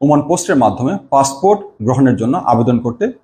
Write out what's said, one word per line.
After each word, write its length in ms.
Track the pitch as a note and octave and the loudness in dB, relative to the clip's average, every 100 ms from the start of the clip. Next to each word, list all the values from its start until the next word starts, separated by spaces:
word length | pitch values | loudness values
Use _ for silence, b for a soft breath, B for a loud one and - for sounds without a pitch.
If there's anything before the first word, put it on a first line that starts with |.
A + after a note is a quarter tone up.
ওমান 200 | C#3+ D3 | 0 0
পোস্টের 340 | C#3+ F3 - C#3+ | 0 -4 0 2
মাধ্যমে 420 | A2 F#2 C3 G3 - | 2 0 -4 -6 -2
পাসপোর্ট 520 | C#3 E3 - F#3+ G#3 - - | 0 0 0 0 0 -2 -6
গ্রহণের 340 | A2 B2 C3 G2+ | -2 2 2 2
জন্য 220 | A#2 - | -2 -2
আবেদন 420 | - A2+ A#2 A#2+ | 0 0 2 0
করতে 320 | A#2+ A2+ - - | -2 -4 -6 -6